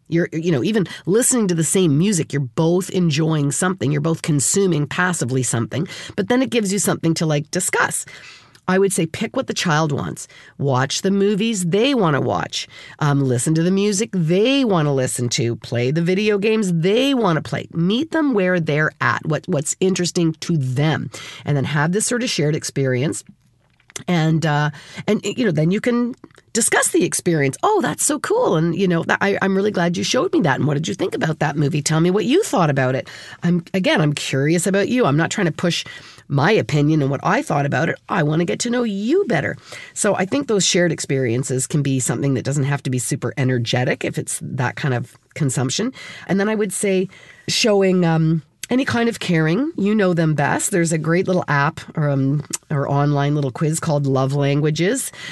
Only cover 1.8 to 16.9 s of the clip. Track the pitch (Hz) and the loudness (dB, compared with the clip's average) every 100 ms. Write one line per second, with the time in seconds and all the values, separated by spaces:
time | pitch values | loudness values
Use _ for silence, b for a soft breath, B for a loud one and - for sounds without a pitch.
1.8 | 180 139 196 180 123 143 127 - 165 180 | 4 4 2 0 -2 -4 -4 0 2 2
2.8 | 190 190 170 143 160 156 143 - 185 190 | 0 0 0 2 0 0 0 0 -2 -2
3.8 | 123 147 160 160 - 147 - 196 196 147 | -2 0 0 -2 0 0 2 2 2 2
4.8 | 147 - 180 170 123 131 123 117 110 120 | -2 0 -2 0 -2 -2 0 -2 -2 -4
5.8 | - B B B 196 247 247 240 202 202 | -6 B B B 0 2 2 0 0 0
6.8 | 190 156 165 160 160 151 151 - - 233 | 0 0 0 0 0 0 -2 -4 -2 0
7.8 | - - - B B B B B - 185 | -2 -2 -10 B B B B B 0 2
8.8 | 196 196 165 - 226 294 262 208 180 151 | 2 2 -2 -4 -6 -4 -4 -2 0 2
9.8 | 160 139 82 - - B B B 139 123 | 2 -2 -4 -8 -14 B B B 0 0
10.8 | 143 - 190 196 196 202 226 214 175 196 | 0 -2 0 2 2 2 0 -2 0 2
11.8 | 254 262 175 135 123 90 - - - B | 2 2 2 2 0 -2 -4 -8 -10 B
12.8 | B B 151 143 135 123 156 160 170 196 | B B 0 2 2 0 0 0 2 2
13.8 | 208 196 233 190 156 180 240 277 247 180 | 0 0 -2 -2 0 2 2 2 2 2
14.8 | 147 139 127 - 120 - 117 113 - 117 | 2 0 -2 -2 -2 -2 -2 -4 -4 -2
15.8 | 123 156 170 185 214 202 214 220 190 165 | 0 0 0 0 0 0 2 0 0 0
16.8 | 175 | 2